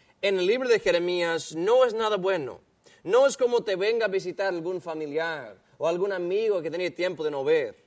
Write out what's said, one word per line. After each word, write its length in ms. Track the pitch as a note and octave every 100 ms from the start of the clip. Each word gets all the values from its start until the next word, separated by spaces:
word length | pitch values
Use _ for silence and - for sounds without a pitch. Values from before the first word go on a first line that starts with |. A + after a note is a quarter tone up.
| _ _
en 180 | G3 F#3+
el 80 | F3+
libro 220 | B3+ B3+
de 100 | A3
Jeremías 760 | F#3+ E3+ F3 F3+ E3+ E3 - D#3+
no 280 | F#3+ B3+
es 100 | B3
nada 220 | A3 A3 G3+
bueno. 440 | F#3 F#3 B2+ F2+ _ _ _ _
No 240 | E3 A#3 C4+
es 100 | -
como 280 | A#3+ A#3+
te 120 | G#3 F3+
venga 280 | G#3 A#3
a 40 | G#3+
visitar 460 | F#3+ F3 F3 G3
algún 260 | F3 E3 F#3
familiar 800 | E3+ D#3 D3+ D3+ E3 D3+ A2+ G2 _ -
o 100 | D#3
algún 240 | F3 G3
amigo 500 | F#3 F3 G3 A3+ F#3+
que 80 | D#3
tenía 240 | E3+ F3
tiempo 300 | - F3+ D#3+
de 60 | D3+
no 100 | C#3+
ver. 400 | C3+ D#3+ A#2 -